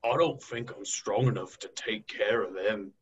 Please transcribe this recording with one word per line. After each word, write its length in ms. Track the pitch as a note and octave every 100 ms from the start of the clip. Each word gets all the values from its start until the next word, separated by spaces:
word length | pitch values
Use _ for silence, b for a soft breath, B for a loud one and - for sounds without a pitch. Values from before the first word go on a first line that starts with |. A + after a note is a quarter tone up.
I 120 | A#2 C3
don't 260 | E3 C#3+
think 280 | - A#2 A#2+
I'm 140 | G2+
strong 420 | G2 - - G2+ B2+
enough 320 | G#2 F#2 -
to 100 | G2
take 380 | - - G#2+ -
care 360 | - G#2 A#2
of 120 | F#2+
them. 380 | F#2+ F#2+ G#2+ G2 -